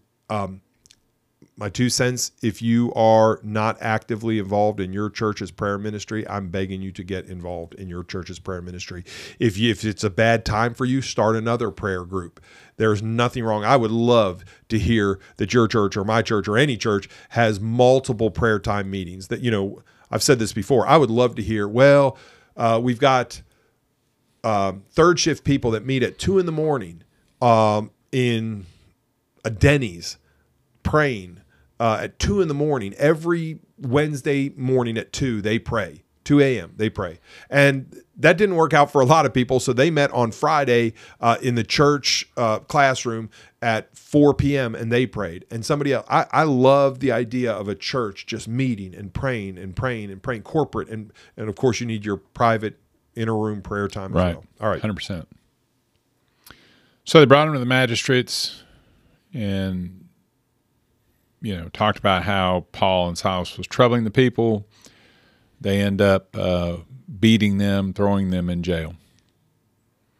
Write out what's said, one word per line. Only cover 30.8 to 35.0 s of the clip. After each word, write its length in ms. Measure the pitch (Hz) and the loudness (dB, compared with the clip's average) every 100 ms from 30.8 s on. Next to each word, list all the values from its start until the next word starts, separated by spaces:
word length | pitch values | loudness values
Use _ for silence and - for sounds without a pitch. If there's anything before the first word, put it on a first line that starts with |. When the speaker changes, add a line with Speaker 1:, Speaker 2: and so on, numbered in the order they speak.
Speaker 1:
praying, 560 | - 156 147 110 90 87 _ _ _ - | -2 0 0 -2 -10 -20 _ _ _ -2
uh, 200 | 117 107 | 0 0
at 160 | - - | -4 -4
two 200 | - 202 | -2 0
in 80 | 170 | 0
the 60 | |
morning. 400 | 143 151 139 98 | 0 -2 -2 -4
Every 680 | 101 147 160 165 170 160 156 _ _ | 0 2 2 0 -2 -4 -10 _ _
Wednesday 720 | 131 139 151 143 151 139 139 - | -2 0 0 -4 -2 -2 -2 -4
morning 420 | 131 131 120 | 0 0 0
at 140 | 113 | -4